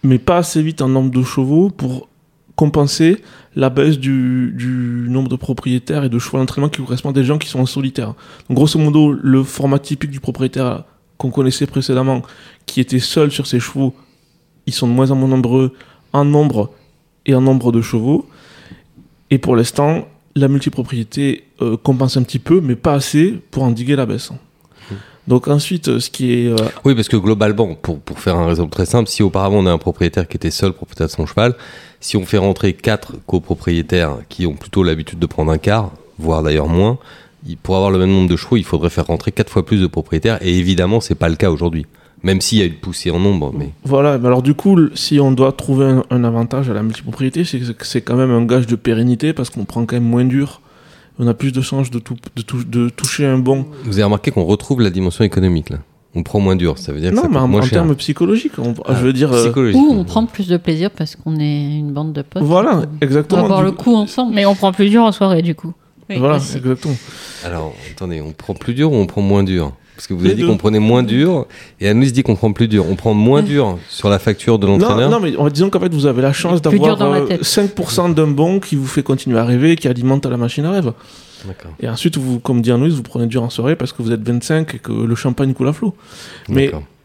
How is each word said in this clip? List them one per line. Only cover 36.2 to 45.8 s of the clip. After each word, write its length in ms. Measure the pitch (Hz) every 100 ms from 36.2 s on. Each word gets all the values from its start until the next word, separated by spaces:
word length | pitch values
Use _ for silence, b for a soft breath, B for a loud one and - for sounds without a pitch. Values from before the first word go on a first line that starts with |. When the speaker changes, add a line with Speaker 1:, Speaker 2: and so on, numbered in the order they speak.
| 78 80
Speaker 2:
d'ailleurs 260 | 78 76 76
moins, 300 | 85 104 127 B B B B -
il, 100 | 85
pour 180 | - 92
avoir 160 | 98
le 60 | 92
même 140 | 92
nombre 180 | 98 92
de 60 | 85
chevaux, 200 | - 120
il 60 |
faudrait 260 | 95 80 85
faire 180 | - 78
rentrer 240 | 85 -
quatre 180 | - 107
fois 160 | - 87
plus 160 | 107
de 60 | 92
propriétaires. 500 | - - 82 113 110
Et 160 | 95 90
évidemment, 420 | 90 90 90 113
c'est 140 | - 82
pas 140 | 82
le 60 | 82
cas 140 | 98
aujourd'hui. 360 | 78 87 82 73 b b b
Même 180 | 87 95
s'il 160 | - 110
y 40 |
a 20 | 92
une 80 |
poussée 380 | 78 - 85 -
en 80 | 85
nombre, 340 | 98 95 73 67
mais 140 | - -
Speaker 1:
Voilà, 340 | 131 139 143 139
mais 80 | 123
alors 160 | 127
du 140 | 127 147
coup, 200 | 196 190
le, 160 | 151 -
si 240 | - 147
on 120 | 139
doit 200 | 127 135
trouver 340 | 135 - 135